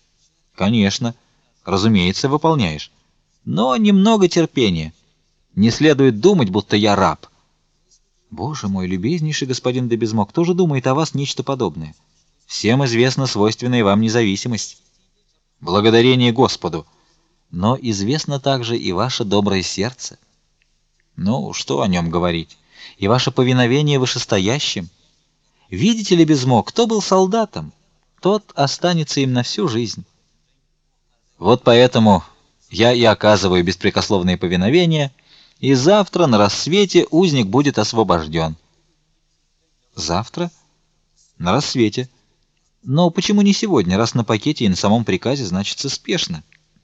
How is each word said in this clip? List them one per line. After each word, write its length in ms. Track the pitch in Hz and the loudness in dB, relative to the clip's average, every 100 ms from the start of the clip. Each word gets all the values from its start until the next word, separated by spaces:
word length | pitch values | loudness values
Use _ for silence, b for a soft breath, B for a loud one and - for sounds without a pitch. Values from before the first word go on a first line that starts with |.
| _ _ _ _ _ | _ _ _ _ _
«Конечно, 600 | - 95 117 98 - 120 - _ _ _ _ - | -4 0 2 0 0 -6 -8 _ _ _ _ -4
разумеется, 640 | 95 110 104 90 98 135 | 0 2 2 2 0 -2
выполняешь. 640 | 147 160 151 90 76 - _ _ _ _ _ - | 0 0 0 -2 -6 -12 _ _ _ _ _ -8
Но 300 | 147 254 247 | -2 -2 2
немного 500 | 208 196 202 220 180 | 2 4 4 4 2
терпения. 640 | 175 160 - 107 82 80 - _ _ _ _ _ 85 | 2 0 0 0 0 -6 -14 _ _ _ _ _ 0
Не 160 | 110 | 0
следует 480 | - 151 135 135 107 | 4 2 4 4 4
думать, 300 | 175 196 104 | 2 4 2
будто 260 | 101 - 107 | -2 -2 0
я 200 | 107 101 | 2 2
раб». 300 | 82 76 - _ _ _ _ _ _ _ _ _ _ | 0 -2 -10 _ _ _ _ _ _ _ _ _ _
«Боже 380 | 82 120 143 101 | -10 -8 -6 -6
мой, 180 | 98 92 | -4 -4
любезнейший 640 | 92 110 175 156 147 131 | -4 -2 -2 -4 -4 -4
господин 420 | 123 127 127 123 | -4 -4 -4 -2
де 60 | 113 | -2
Безмо, 300 | 113 110 101 | -2 -2 -2
кто 180 | - | 0
же 100 | 170 | 0
думает 320 | 180 180 135 127 | 2 2 0 0
о 80 | |
вас 220 | 135 156 139 | 0 -2 -4
нечто 260 | 139 - | -6 -6
подобное? 520 | - 131 101 78 78 - _ _ _ _ _ | -6 -4 -4 -4 -14 -18 _ _ _ _ _
Всем 400 | - 104 127 135 | -4 0 0 0
известна 400 | 117 131 131 131 | 2 0 0 -4
свойственная 580 | 104 104 - 123 120 | 0 0 0 -2 0
вам 180 | 101 101 | 2 2
независимость». 760 | 110 117 110 98 123 113 - - _ _ _ _ _ _ _ _ | 2 0 0 -2 -6 -8 -8 -16 _ _ _ _ _ _ _ _
«Благодарение 720 | - 98 110 113 123 127 120 | -2 2 4 4 4 4 2
Господу». 540 | 117 113 - 87 80 - _ _ _ _ _ _ | 2 0 0 -8 -8 -12 _ _ _ _ _ _
«Но 260 | 85 101 135 | -4 -2 -2
известно 580 | 123 101 101 156 - 139 | -4 -4 -4 -4 -4 -6
также 380 | 139 135 117 117 | -4 -4 -4 -6
и 140 | 92 | -4
ваше 320 | 90 123 - | -4 -4 -4
доброе 400 | 107 101 101 95 | -2 0 0 -2
сердце». 560 | 87 - 110 - - - _ _ _ _ _ _ _ _ _ - | -4 -6 -8 -8 -16 -18 _ _ _ _ _ _ _ _ _ -8
«Ну, 380 | 92 131 113 | -4 -4 -6
что 280 | - - 139 | -10 -6 -4
о 60 | 113 | -2
нём 240 | 90 85 | -2 -2
говорить? 460 | 87 87 82 78 - B B B B | -2 -2 -4 -8 -16 B B B B
И 100 | 98 | 0
ваше 240 | 127 139 | 0 0
повиновение 640 | 131 127 127 120 135 147 139 | 0 0 2 2 2 2 0
вышестоящим. 920 | 127 123 - 101 95 143 - 107 87 _ _ _ _ _ _ _ _ | 0 -4 -2 -2 0 -2 -4 -8 -10 _ _ _ _ _ _ _ _
Видите 440 | 92 190 226 202 175 | -2 0 0 0 2
ли, 80 | |
Безмо, 380 | 156 147 127 120 | 4 2 2 0
кто 240 | - - 233 | 0 -2 0
был 160 | 220 | -2
солдатом, 720 | - 190 190 226 208 - 78 - _ _ _ _ | 0 2 2 0 -2 -6 -14 -18 _ _ _ _
тот 300 | 180 208 - | -2 -2 -4
останется 680 | - 135 - 175 170 151 - | -4 -4 0 -2 0 -2 -2
им 120 | 135 | 0
на 80 | 123 | -2
всю 260 | 120 - 185 | -2 -4 -2
жизнь». 380 | 113 110 - - _ _ _ _ _ _ _ _ _ _ _ _ _ | -2 -6 -10 -16 _ _ _ _ _ _ _ _ _ _ _ _ _
«Вот 240 | 87 123 | 0 2
поэтому 600 | - 120 123 123 110 92 - _ _ _ _ | 4 6 6 6 4 4 0 _ _ _ _
я 240 | 90 117 | 0 2
и 100 | 123 | 4
оказываю 600 | 113 101 107 104 95 90 | 2 4 4 2 2 0
беспрекословное 720 | 87 92 101 95 - 101 90 90 | 0 -2 -2 -2 -2 0 0 -2
повиновение, 760 | 90 90 98 165 175 156 139 - b b b b | -2 0 2 2 2 0 -4 -8 b b b b
и 140 | 127 | 0
завтра 520 | 131 143 208 190 180 160 | 2 4 2 2 0 2
на 120 | 107 | 4
рассвете 680 | 104 - 139 190 196 175 - | 2 0 -2 0 2 2 2
узник 360 | 156 185 139 98 | 2 2 2 0
будет 300 | 120 143 110 | 2 2 0
освобождён». 800 | 107 113 92 87 78 80 80 80 _ _ _ _ _ _ _ _ _ _ _ _ _ - | -2 0 0 0 -2 -4 -4 -8 _ _ _ _ _ _ _ _ _ _ _ _ _ -12
«Завтра? 560 | 78 85 120 - 175 - _ _ _ _ _ _ _ _ | -6 -4 -6 -8 -10 -10 _ _ _ _ _ _ _ _
На 140 | 87 | -2
рассвете. 580 | 117 - 131 107 101 127 _ _ _ _ _ _ _ | -2 -2 0 0 0 -10 _ _ _ _ _ _ _
Но 280 | - 143 180 | -4 0 2
почему 320 | 180 185 208 | 0 0 2
не 120 | 202 | 4
сегодня, 440 | 196 214 147 87 95 | 2 0 0 0 0
раз 160 | 113 | 0
на 100 | 127 | -2
пакете 420 | 110 110 151 151 110 | -2 -2 -2 -2 -2
и 40 | |
на 60 | 90 | 0
самом 260 | 101 113 | 0 0
приказе 420 | 104 92 113 139 104 | 0 -4 -2 -4 -4
значится 440 | 90 101 - 139 | -4 -6 -8 -8
«спешно»?» 540 | - - 180 - 80 - _ _ _ | -10 -6 -6 -6 -10 -14 _ _ _